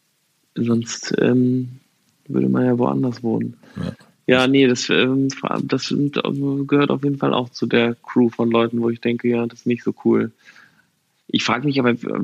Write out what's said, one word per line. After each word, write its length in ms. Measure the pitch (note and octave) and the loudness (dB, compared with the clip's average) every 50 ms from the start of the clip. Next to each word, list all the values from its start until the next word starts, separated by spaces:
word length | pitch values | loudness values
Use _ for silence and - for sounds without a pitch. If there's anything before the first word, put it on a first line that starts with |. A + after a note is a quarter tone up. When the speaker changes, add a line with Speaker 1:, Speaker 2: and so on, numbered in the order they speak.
| _ _ _ _ _ _ _ _ _ _ - | _ _ _ _ _ _ _ _ _ _ -6
Speaker 1:
Sonst, 600 | - A#2+ A#2 A#2 A#2 A#2 - - - - - - - | -4 0 0 0 0 0 -4 -10 -10 -6 -4 0 2
ähm, 600 | - B2 B2 B2+ B2+ B2+ B2+ B2+ B2+ B2 B2+ B2+ _ _ _ _ _ _ _ _ _ | 2 4 4 4 2 2 0 0 -4 -6 -12 -18 _ _ _ _ _ _ _ _ _
würde 220 | - C3 B2+ C3 C3 | -4 -2 0 0 2
man 160 | B2+ B2+ B2+ | 2 2 2
ja 120 | B2+ B2 | 2 2
woanders 460 | A#2+ B2 C3+ C#3 C3+ C3+ B2 A#2 - B2 | 2 0 0 0 0 -2 -2 -4 -4 -4
wohnen. 320 | A2+ A2 A#2 - A#2 - _ - - - | -4 -2 -2 -4 -6 -8 _ -20 -18 -12
Speaker 2:
Ja. 160 | F#2 F2+ F2 - _ - _ _ _ - | -10 -8 -8 -10 _ -20 _ _ _ 0
Speaker 1:
Ja, 200 | - B2+ B2+ B2+ | 2 2 4 4
nee, 200 | C3 C#3 C#3 C3+ | 4 4 4 4
das, 200 | B2 B2 A#2+ - - | 4 4 0 0 0
ähm, 400 | - E2+ B2 C3 C3+ C3+ C3+ C3+ C3 - - - - - - | 2 2 2 2 2 0 0 0 -2 -4 -6 -4 -4 -4 -2
das 240 | C3+ C3 C3 - | -2 -2 -4 -2
sind, 340 | - - - C#3+ C#3+ - - - - - C#3 C#3 C#3 C#3 C#3 C#3 | -2 -2 0 -2 -2 -2 -4 -4 -4 -4 -2 -2 -2 -2 -2 -2
gehört 240 | C#3 D3 C#3+ C#3+ - | 0 2 2 2 2
auf 120 | C3+ C3+ C#3 | 0 -2 0
jeden 140 | C#3+ C#3 | -2 -2
Fall 160 | C#3 - C3 - | 0 0 0 0
auch 160 | - B2+ B2 | 0 -2 -4
zu 160 | - - A#2+ | -6 -6 -4
der 300 | A#2 A#2 A#2 A#2 A#2 A#2 | 0 2 2 2 0 -2
Crew 340 | _ - - - B2+ B2 A#2 | _ -8 -2 2 2 2 2
von 220 | - - A#2 A#2 | 2 0 -2 0
Leuten, 280 | A2+ A#2 A#2 A#2 A#2+ A#2 | 2 2 0 0 0 -2
wo 80 | A#2 A#2 | -2 -2
ich 100 | A#2 A#2 | -2 -2
denke, 260 | - A#2+ A#2+ A#2+ - | -2 -2 -2 0 0
ja, 200 | A#2+ A#2+ A#2 A#2 | 0 0 0 -2
das 120 | A#2 - - | -4 -6 -6
ist 60 | - | -4
nicht 180 | A#2+ A#2+ A#2+ - | -2 -2 -2 -2
so 120 | B2+ A#2+ - - | -6 -6 -2 0
cool. 260 | - A#2 A2 A2+ A2+ - _ _ - - - - _ _ _ _ _ _ _ _ _ _ _ _ | 2 2 2 2 -2 -6 _ _ -20 -20 -20 -20 _ _ _ _ _ _ _ _ _ _ _ _
Ich 180 | - - - - | -2 -2 -2 0
frag 200 | - A2+ A#2+ C3+ | 0 -2 -2 0
mich 160 | D3 C3+ C3+ | -2 0 2
aber 160 | B2 B2 A#2 A#2 - - - - | 2 2 0 0 -4 -6 -4 -4